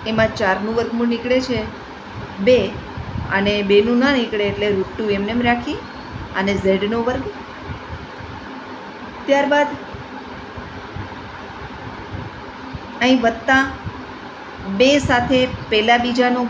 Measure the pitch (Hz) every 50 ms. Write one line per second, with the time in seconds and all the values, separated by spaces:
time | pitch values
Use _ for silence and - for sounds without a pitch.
0 | - 220 220 220 220 214 220 - 220 190 190 190 202 220 226 233 233 - 233 233
1 | 240 233 233 226 - 247 254 262 254 262 240 220 214 214 - - - - - -
2 | - - - - - - - 196 196 247 254 233 196 202 - - - - - -
3 | - - - - - - 180 196 196 202 208 208 202 196 202 202 208 233 240 240
4 | 262 277 285 254 233 - 220 208 208 202 202 - 202 208 196 190 185 - - -
5 | 220 208 202 196 202 208 233 240 240 240 240 240 - 294 320 466 - - - -
6 | - - - - - - - 190 190 196 202 190 180 190 190 190 202 208 233 233
7 | 226 240 247 262 - 415 - - - - - - - - - - - - - -
8 | - - - - - - - - - - - - - - - - - - - -
9 | - - - - - - 277 285 285 269 285 294 285 - - - - - - -
10 | - - - - - - - - - - - - - - - - - - - -
11 | 101 - - - - - - - - - - - - - - - - - - -
12 | - - - - - - - - - - - - 262 - - - - - - -
13 | 240 254 262 247 220 226 226 - - 277 262 269 277 269 - - - - - -
14 | - - - - - - - - - - - - - 190 196 196 247 269 285 294
15 | 269 - 262 240 240 247 269 254 254 254 - - - - 226 214 214 226 240 240
16 | 240 247 233 254 247 247 247 247 247